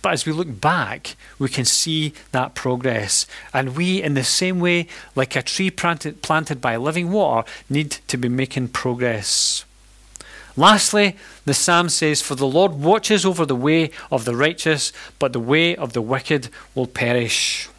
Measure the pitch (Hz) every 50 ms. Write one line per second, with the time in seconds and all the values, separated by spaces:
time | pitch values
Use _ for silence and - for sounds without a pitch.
0 | - 190 175 139 - 156 156 160 180 156 120 98 - 151 175 175 127 98 117 -
1 | _ - - _ - - - - 139 131 - - 123 - - - - 160 160 156
2 | 151 147 151 - - - - 131 127 - - - - 131 127 123 127 131 120 110
3 | 107 101 - - - - - - - - - 135 135 131 127 156 175 185 185 196
4 | 160 151 143 135 127 - - - 185 185 185 180 175 175 175 175 165 - - -
5 | - - - 131 131 - - 135 123 - - - 190 185 180 - - 175 170 156
6 | - 151 151 - - - 160 156 156 - 151 123 - 123 113 117 127 151 160 175
7 | 175 170 196 214 190 147 123 113 113 - - - - - 135 147 156 147 - -
8 | _ - - 123 123 120 123 127 135 131 - 135 127 120 - - - 127 123 120
9 | 127 120 113 104 101 - - - - - - - - _ _ _ - - - -
10 | - - - - - - - - - - - 127 151 196 214 196 - - - 208
11 | 202 196 175 - - - - - _ 143 135 - - - 175 170 175 170 - -
12 | 165 151 151 143 - - 143 131 139 135 135 165 190 190 160 143 143 165 208 220
13 | - - 214 196 165 190 180 165 165 135 135 123 127 147 156 165 160 143 - -
14 | - - - 127 113 123 120 120 143 156 175 - - 160 156 139 - - - -
15 | - - - _ 139 135 123 123 113 120 143 160 165 170 175 - 147 123 - 123
16 | 110 113 131 131 - - 156 143 123 - - - - - - 131 127 123 - -
17 | 123 120 123 123 120 110 - - - - - - - - -